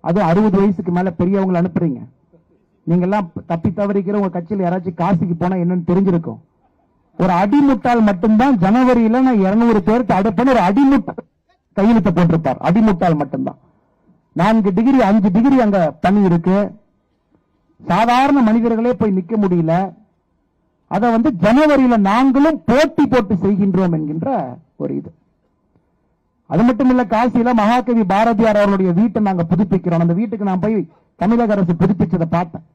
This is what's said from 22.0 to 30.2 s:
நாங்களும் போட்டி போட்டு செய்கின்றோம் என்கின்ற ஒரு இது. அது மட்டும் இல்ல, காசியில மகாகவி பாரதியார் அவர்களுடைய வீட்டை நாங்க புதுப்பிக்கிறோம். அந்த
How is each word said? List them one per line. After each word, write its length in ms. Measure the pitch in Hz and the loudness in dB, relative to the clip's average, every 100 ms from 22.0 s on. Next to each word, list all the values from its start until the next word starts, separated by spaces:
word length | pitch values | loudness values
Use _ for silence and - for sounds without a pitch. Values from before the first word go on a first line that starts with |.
| 196 | 2
நாங்களும் 500 | 220 269 254 302 277 - | 2 2 2 0 0 0
போட்டி 340 | 247 311 311 285 | 0 0 0 0
போட்டு 240 | 247 214 196 | 0 0 -2
செய்கின்றோம் 520 | 196 202 202 185 185 165 | -2 0 0 0 0 -2
என்கின்ற 320 | 151 160 262 240 127 123 _ _ | -4 -6 -4 -4 -6 -14 _ _
ஒரு 80 | 143 139 | -8 -8
இது. 120 | 139 _ _ _ _ _ _ _ _ _ _ _ _ _ _ | -12 _ _ _ _ _ _ _ _ _ _ _ _ _ _
அது 140 | 156 240 | 0 0
மட்டும் 220 | 220 254 | 2 0
இல்ல, 100 | 254 220 | 2 0
காசியில 400 | 220 247 240 233 233 | 0 0 0 0 2
மகாகவி 420 | 208 247 254 233 196 | 2 0 0 -2 0
பாரதியார் 460 | 196 226 208 220 208 | 0 0 2 2 2
அவர்களுடைய 300 | 202 196 190 175 | 2 0 0 2
வீட்டை 200 | 226 220 208 | 0 0 -2
நாங்க 160 | 185 165 | -2 -2
புதுப்பிக்கிறோம். 540 | 170 196 190 180 165 170 | -2 0 -2 -2 0 0
அந்த 100 | 170 | -2